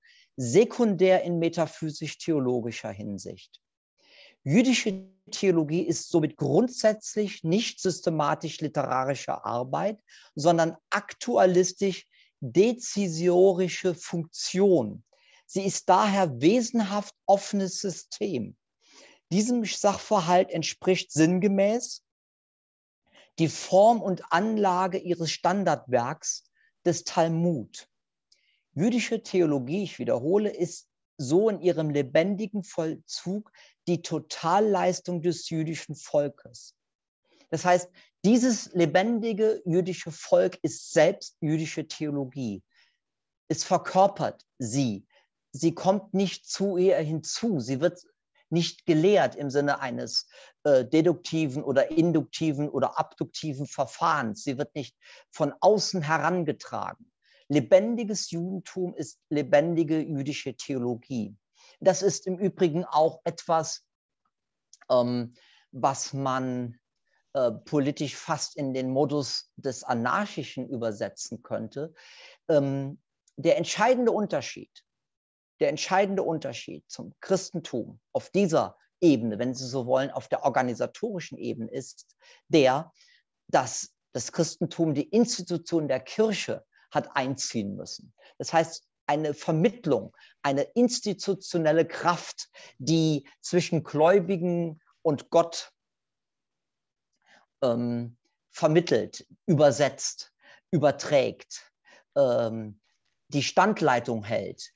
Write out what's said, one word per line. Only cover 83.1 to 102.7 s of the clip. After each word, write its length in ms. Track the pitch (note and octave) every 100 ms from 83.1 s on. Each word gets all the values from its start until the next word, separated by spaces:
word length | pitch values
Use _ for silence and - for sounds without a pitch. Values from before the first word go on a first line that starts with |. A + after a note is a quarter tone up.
| _ _ _ -
dass 440 | C#3+ B2 - - _ _
das 200 | B2+ -
Christentum 640 | - D#3+ - E3+ - D#3+
die 140 | C#3 -
Institution 800 | G#3+ A#3+ - F3 E3+ - E3 D3
der 120 | C3
Kirche 640 | - - A3 F#3+ - - _ _ _
hat 260 | D3 - C#3+
einziehen 580 | C3 C3+ - A#2 G2+
müssen. 400 | G2 - - - _ _ -
Das 140 | C3+
heißt, 340 | E3 E3 - _ _ -
eine 280 | D3 D#3
Vermittlung, 800 | C#3+ - D#3+ G3+ - D#3+ A#2 G2 _ - _
eine 200 | C#3+ C#3
institutionelle 1200 | - A#3 B3 - G#3 F3 - F#3+ - F3 D#3 E3
Kraft, 640 | D#3+ - F3 E3+ - - - - - -
die 500 | C3 E3 D#3+ D3 - _
zwischen 420 | - F3 - E3
Gläubigen 1000 | - C#3+ E3 G3+ F3 F#3 F3 F3 E3 D#3 _ _
und 260 | D#3+ C#3 -
Gott, 420 | E3 E3+ - - _ _ _ _ _ _ _ _ _ _ _ _ _ _ _ _ _ _ -
ähm, 540 | B2+ A#2+ A#2+ A#2+ A#2+ - _ _ _
vermittelt, 760 | - D#3 E3 E3+ A#2+ G#2+ - - _ -
übersetzt, 880 | D3 D3 A2+ C3+ - - - - _ - - -
überträgt, 1000 | D#3+ C#3+ C3+ - C#3+ A#2 - - - - _ _ - _ C#3+
ähm, 640 | C3 A#2+ A2+ A2+ G#2+